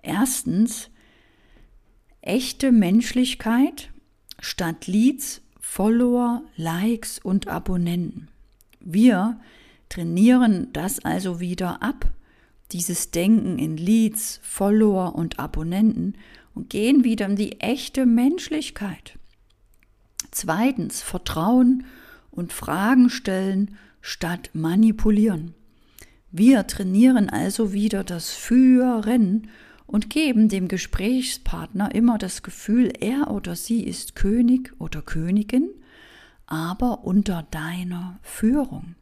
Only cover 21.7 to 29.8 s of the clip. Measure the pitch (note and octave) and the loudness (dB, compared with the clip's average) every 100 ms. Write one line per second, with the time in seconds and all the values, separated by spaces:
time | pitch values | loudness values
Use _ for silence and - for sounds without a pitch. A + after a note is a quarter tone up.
21.7 | C4 - - - - _ - F3 - - | 2 -2 -20 -20 -20 _ -10 -10 -10 -6
22.7 | E3+ G#3 B3+ B3 - - F#3+ F#3+ F#3+ G3+ | -2 4 6 6 4 -4 -2 0 0 -2
23.7 | - _ _ - - E3+ F3 - E3 D#3+ | -6 _ _ -14 -8 -6 -8 -8 -6 0
24.7 | F3+ A3 G#3+ G#3+ G#3 A3 F3 E3+ - _ | 4 4 4 2 4 2 0 -8 -16 _
25.7 | _ _ - - _ _ E3+ A3+ C4 F#3+ | _ _ -20 -20 _ _ 4 6 6 2
26.7 | - F#3 F#3+ B3+ B3+ G#3 - F3 G3 G#3+ | -6 0 6 6 6 2 0 -4 -2 -2
27.7 | G3+ G#3 G3+ - F3 - - - B3 C4 | 0 -2 -2 -6 -8 -10 -12 2 6 6
28.7 | B3+ B3+ A#3 G#3 B3+ G3 G#3+ - - - | 6 4 0 0 2 2 0 -4 -20 -20
29.7 | - | -20